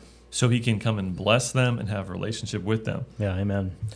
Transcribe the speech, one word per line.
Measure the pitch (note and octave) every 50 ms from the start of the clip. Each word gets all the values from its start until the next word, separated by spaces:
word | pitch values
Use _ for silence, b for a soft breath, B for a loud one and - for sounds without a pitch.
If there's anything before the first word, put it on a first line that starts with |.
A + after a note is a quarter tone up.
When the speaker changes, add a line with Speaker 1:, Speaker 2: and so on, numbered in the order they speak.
| B B B B B -
Speaker 1:
So | - - C3 A#2+
he | A#2+ A#2+
can | A2+ A#2 A2 G#2
come | - A#2 A2 G#2
and | F#2+ F#2 F2+
bless | - F#2+ G#2 A2+ B2+ C3 -
them | - C3 B2+ B2 A#2+ A#2+
and | - G2
have | A2 G2+ F#2 E2+
a |
relationship | F2+ F#2 F#2+ G#2 A2 - - - - G#2 F2+
with | G2+ A2 A2 A2
them. | - - - B2+ - - -
Speaker 2:
Yeah, | G#2 G2 F#2
amen. | F#2 G2 G2+ G2 G2+ G2 F#2 F2 - B G#2+ B